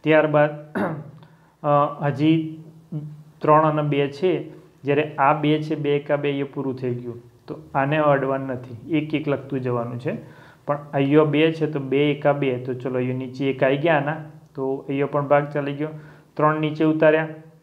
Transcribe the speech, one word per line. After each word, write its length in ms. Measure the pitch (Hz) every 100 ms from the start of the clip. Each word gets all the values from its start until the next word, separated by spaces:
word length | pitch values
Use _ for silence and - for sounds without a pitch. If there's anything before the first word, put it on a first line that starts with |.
ત્યારબાદ, 480 | 147 156 151 151 151 - - - 190 151 - - - _ _ _
અ, 480 | 151 147 147 - 147
હજી 520 | 127 156 160 160 - - - _ 151 - - - -
ત્રણ 260 | - 151
અને 180 | 156 151
બે 260 | 151 143 139
છે, 420 | 139 185 151 - - - _
જ્યારે 300 | 131 143 151 -
આ 140 | 139
બે 300 | 151 147 151
છે, 120 | 151
બે 220 | 151 143 143
એકા 200 | 151 143
બે 220 | 143 139
એ 40 |
પૂરું 320 | 139 143 135 127
થઈ 180 | 127
ગયું, 260 | 120 120 117 - _ -
તો 80 | 156 -
આને 240 | 156 139 156
અડવાનું 500 | 151 139 131 135 135
નથી, 500 | 127 123 117 - 160
એક 160 | 151
એક 140 | 151 147
લખતું 320 | 135 127 135
જવાનું 380 | 123 120 117 123
છે. 180 | 151 220 - - - - -
પણ 120 | 147 -
અહીંયા 320 | 143 139 151
બે 280 | 156 147 160
છે 140 | 160 151
તો 140 | 151
બે 300 | 135 135 147
એકા 220 | 143 147
બે, 260 | 143 139 123
તો 160 | 123
ચલો, 240 | 127 131 127
અહીંયા 200 | 127 127
નીચે 320 | 131 131 139
એક 120 | 131
આવી 140 | 139 139
ગયા 200 | 165 151
આના, 200 | 139 156 - - -
તો 300 | - 135 135 -
અહીંયા 180 | 139 143
પણ 220 | 151 135
ભાગ 220 | 143 147
ચાલી 240 | 151 143
ગયો. 160 | 143 156 156 - - _
ત્રણ 260 | - 151 156
નીચે 240 | 156 151
ઉતાર્યા 440 | 160 156 160 156 156 - - _